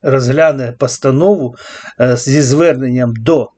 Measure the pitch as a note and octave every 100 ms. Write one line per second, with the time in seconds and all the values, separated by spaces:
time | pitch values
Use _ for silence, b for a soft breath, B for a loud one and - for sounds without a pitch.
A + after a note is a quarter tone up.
0 | E3 C3 B2 C#3+ D#3+ C#3 B2 A#2+ B2+ -
1 | C#3 C3 F3+ G3+ B2+ B2 B B B B
2 | B2+ A#2+ C#3 C#3+ C3+ C#3 E3+ B2+ C3 B2
3 | B2 A2+ A2+ D#3 A2